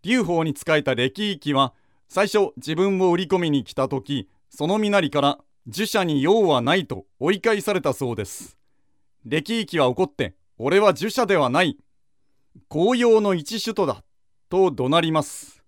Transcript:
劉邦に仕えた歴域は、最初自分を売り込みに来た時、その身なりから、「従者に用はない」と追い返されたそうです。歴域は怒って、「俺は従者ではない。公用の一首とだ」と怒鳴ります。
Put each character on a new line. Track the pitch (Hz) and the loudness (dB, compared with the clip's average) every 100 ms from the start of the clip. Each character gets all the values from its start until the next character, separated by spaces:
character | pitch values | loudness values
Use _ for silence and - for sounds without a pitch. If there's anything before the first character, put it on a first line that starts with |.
劉 | 175 254 175 | 0 0 2
邦 | 170 | 0
に | 160 139 | 0 -4
仕 | - | 0
え | 156 | 0
た | 143 120 | 0 -2
歴 | 127 156 208 | -2 -2 -6
域 | 175 147 | -4 -2
は、 | 135 135 _ _ _ _ | 0 0 _ _ _ _
最 | - 208 | -2 0
初 | 214 196 - | 2 0 -4
自 | 147 160 | -6 -2
分 | 196 190 | 0 2
を | 185 | 2
売 | 175 | 0
り | 180 | 0
込 | 190 | -2
み | 170 | 0
に | 143 | -2
来 | 110 | -2
た | - 135 | -4 -2
時、 | 135 131 143 - _ _ | -4 -6 -8 -8 _ _
そ | - 151 | -8 -2
の | 214 | 0
身 | 214 | 2
な | 202 | 0
り | 160 | 0
か | 147 | 0
ら、 | 139 - _ _ - | 0 -2 _ _ -14
「従 | 110 208 | -6 -2
者 | 214 | 0
に | 175 147 | 0 0
用 | 143 220 190 | 2 4 4
は | 131 | 2
な | 120 185 | 2 0
い」 | 147 | -2
と | 107 - _ | -10 -14 _
追 | 147 | -2
い | 202 | 0
返 | 226 208 | 0 0
さ | 202 | -2
れ | 190 | -2
た | 147 | -2
そ | 127 127 | -4 -6
う | 113 | -6
で | 101 | -8
す。 | - - _ _ _ _ _ _ _ 117 | -10 -18 _ _ _ _ _ _ _ -4
歴 | 147 156 226 | -4 -2 -4
域 | 202 165 | -2 0
は | 127 | 0
怒 | 123 | 2
っ | 185 | -4
て、 | - 104 _ _ _ | -2 -6 _ _ _
「俺 | 127 185 | 2 4
は | 208 | 4
従 | 143 202 | 2 -2
者 | - 214 | -2 2
で | 185 | 2
は | 131 | 2
な | 143 | 2
い。 | 180 - _ _ _ _ _ _ _ - _ | 0 -2 _ _ _ _ _ _ _ -20 _
公 | 151 196 254 | -2 0 2
用 | 240 220 | 4 4
の | 202 180 | 4 -2
一 | 143 220 | -4 -8
首 | 226 208 | -6 -2
と | 165 | -2
だ」 | - _ _ _ _ _ | -4 _ _ _ _ _
と | 180 190 | 2 2
怒 | 139 127 | 2 0
鳴 | 160 | 2
り | 165 | 2
ま | 160 | -2
す。 | 147 - - - | -2 -12 -18 -20